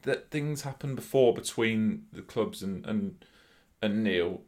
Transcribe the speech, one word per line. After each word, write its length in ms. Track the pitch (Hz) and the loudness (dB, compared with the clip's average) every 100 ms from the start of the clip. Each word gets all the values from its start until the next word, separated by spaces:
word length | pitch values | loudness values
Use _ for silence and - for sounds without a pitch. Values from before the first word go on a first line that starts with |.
that 280 | - 165 - | -4 -4 -2
things 320 | 151 147 143 | -4 -4 -4
happened 340 | 139 131 139 127 | -8 -8 -8 -6
before 360 | - 135 123 | 0 6 6
between 720 | 110 - - 113 110 107 92 - | 4 0 0 2 2 2 0 -6
the 100 | - | -18
clubs 400 | - 120 104 - | -6 -2 -2 -2
and, 200 | 98 95 | -6 -6
and, 400 | - 107 98 - - - _ _ _ _ | -4 -2 -2 -6 -18 -20 _ _ _ _
and 220 | 107 104 | -2 0
Neil, 400 | 107 90 87 92 | 2 2 0 -2